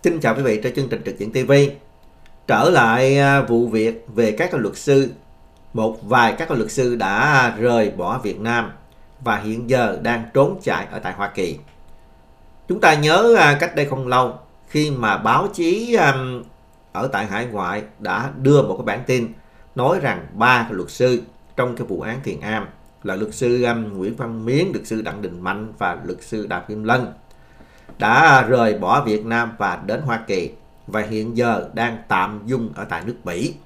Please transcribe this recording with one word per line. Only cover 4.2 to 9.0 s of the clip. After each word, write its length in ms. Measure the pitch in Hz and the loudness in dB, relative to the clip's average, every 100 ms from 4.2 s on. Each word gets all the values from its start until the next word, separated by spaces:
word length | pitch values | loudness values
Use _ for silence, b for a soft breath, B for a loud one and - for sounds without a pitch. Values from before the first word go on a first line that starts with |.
| 113 | 0
các 220 | 107 175 | 2 -2
luật 220 | 165 101 - | -2 -4 -4
sư. 340 | - 139 131 - - - - _ - | 2 4 4 -4 -20 -20 -20 _ -10
Một 260 | 110 110 113 | -2 -2 -4
vài 300 | 101 123 113 | 0 2 4
các 180 | - 165 | 0 -4
luật 200 | 131 107 | -2 -2
sư 260 | - 123 120 | -2 0 0
đã 580 | 95 101 143 139 123 113 | -2 0 2 4 2 2
rời 320 | 120 117 104 | 2 2 0
bỏ 280 | 92 87 123 | -2 -6 -4
Việt 220 | 113 - | -6 -6
Nam 320 | 113 120 110 - - b | -2 -2 -4 -10 -20 b